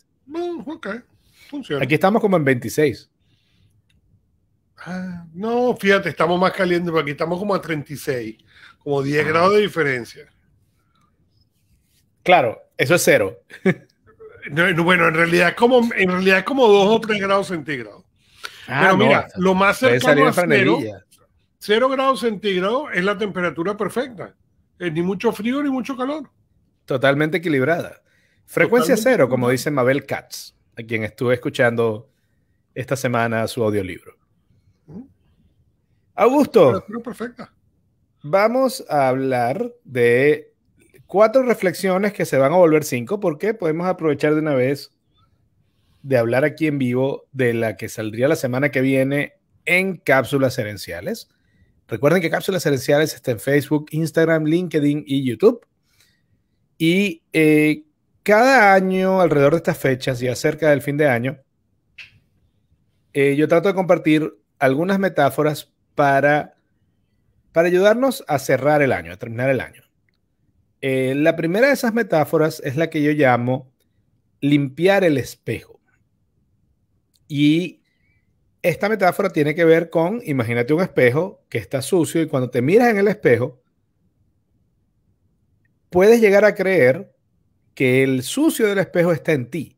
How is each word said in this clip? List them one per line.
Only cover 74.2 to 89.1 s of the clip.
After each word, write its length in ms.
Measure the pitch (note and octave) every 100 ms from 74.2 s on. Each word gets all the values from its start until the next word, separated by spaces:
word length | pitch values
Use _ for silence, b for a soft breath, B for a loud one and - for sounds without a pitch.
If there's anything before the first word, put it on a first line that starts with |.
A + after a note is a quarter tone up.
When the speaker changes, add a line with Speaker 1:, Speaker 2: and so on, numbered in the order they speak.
| _ _
Speaker 2:
limpiar 640 | C#3+ D3 C#3 C3 F3+ G3
el 140 | F3+ C#3
espejo. 640 | - - - A2 - _ _ _ _ _ _ _ _ _ _ _ _ _ _ _ -
Y 540 | C#3+ D3 D#3+ F3+ - _ _ _ _ _ _ _ _
esta 260 | F3+ D3+ G3+
metáfora 420 | G#3+ F#3 E3+ G3
tiene 240 | E3 D3 D#3
que 100 | E3
ver 240 | D#3+ E3+
con, 320 | E3 E3+ A#3
imagínate 520 | D#3 C3+ A2+ A#2+ A#2+ D#3
un 60 |
espejo 600 | F#3 - B2+ C3+ F#3+ - _
que 80 | A#2
está 240 | - C3+
sucio 400 | B2+ F#3 D3+ E3
y 60 | D#3
cuando 240 | C#3+ B2+
te 100 | B2+
miras 280 | B2+ G#3 A#3+
en 80 | G3+
el 80 | G3+
espejo, 560 | F#3+ D#3+ C#3+ B2+ - _ _ _ _ _ _ _ _ _ _ _ _ _ _ _ _ _ _ _ _ _ _ _
puedes 320 | F3+ G3+ A#3
llegar 240 | G#3+ G3 G#3
a 80 |
creer 580 | G3 F#3+ F#3 B2+ D3 G3+ _ _ _ _ _ _
que 300 | - C3 C3
el 180 | C3+ C3
sucio 460 | B2 - D#4 - G#3+
del 100 | G3
espejo 340 | F3+ F3+ F3